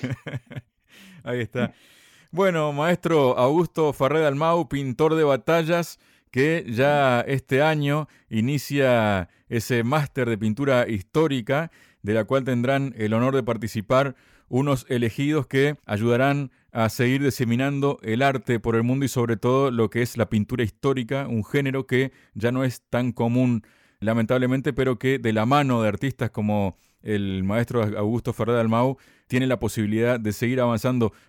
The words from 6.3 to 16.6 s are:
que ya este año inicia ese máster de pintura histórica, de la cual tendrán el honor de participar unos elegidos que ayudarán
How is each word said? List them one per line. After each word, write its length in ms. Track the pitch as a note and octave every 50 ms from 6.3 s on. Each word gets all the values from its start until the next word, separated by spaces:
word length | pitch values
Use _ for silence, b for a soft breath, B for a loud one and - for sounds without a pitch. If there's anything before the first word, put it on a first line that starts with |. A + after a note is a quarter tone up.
que 340 | - B2 C3+ D#3 D#3+ E3+ - -
ya 520 | A#2 A2 C3+ C#3+ D3 C#3+ C#3 C3 B2 A#2+
este 400 | - - C#3 C3 - - C3+ C3
año 460 | D3 D#3 D#3+ D3+ C#3+ C#3+ D3 D#3 D3+ b b b b -
inicia 1000 | A2+ A2 A2 B2+ D3 C#3 - - C#3 C#3+ C3+ B2+ B2 A#2 A2 G#2+ G2+ F#2+ E2+ b b b b -
ese 340 | A#2+ A#2 - - C3 A#2 A2+
máster 460 | A#2 C#3+ D#3 D3 B2+ - C#3 B2 A#2
de 80 | A2+
pintura 500 | G2 A2 A2 G#2+ A#2+ C#3+ C#3 C3 B2 A#2+
histórica, 840 | F#2+ A2+ G2 F2+ _ - D#3 D#3+ D#3 C3+ B2+ G#2+ - C3+ D3 E3 D#3+ b b b b b b -
de 100 | G2+ G#2+
la 100 | A2 G#2+
cual 200 | - C3+ C3+ C3
tendrán 500 | C3 B2+ A#2+ A#2+ B2 C3+ C#3 C#3 C3+ A#2+
el 160 | A2 G#2+ G#2 A2
honor 220 | A2+ B2 C3 C3+
de 80 | C3+ A#2+
participar 720 | A#2+ A#2 G#2+ A#2 A2 - A2+ F#2+ - B2+ C3 C#3 C#3 B2 b b b b b b
unos 380 | - - B2 C#3 D3 C#3 B2 - -
elegidos 580 | C3 A#2+ A#2+ A2+ - - C#3 D3 D3+ D3+ C3
que 280 | - - C3+ C#3 D3 D3+ - _
ayudarán 680 | - G#2+ G2+ A2 A#2 A#2+ A#2+ C3 C#3 C#3+ C#3+ C#3 B2+ - _